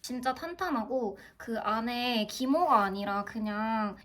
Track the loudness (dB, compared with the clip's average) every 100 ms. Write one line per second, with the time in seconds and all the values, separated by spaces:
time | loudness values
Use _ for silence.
0 | -8 -4 -2 -2 -6 -4 -2 -2 0 -2
1 | -2 -6 -16 -14 -6 -2 0 0 0 0
2 | 0 0 0 -2 2 4 6 6 4 0
3 | -2 -2 -4 -4 -4 -2 0 0 -2 -4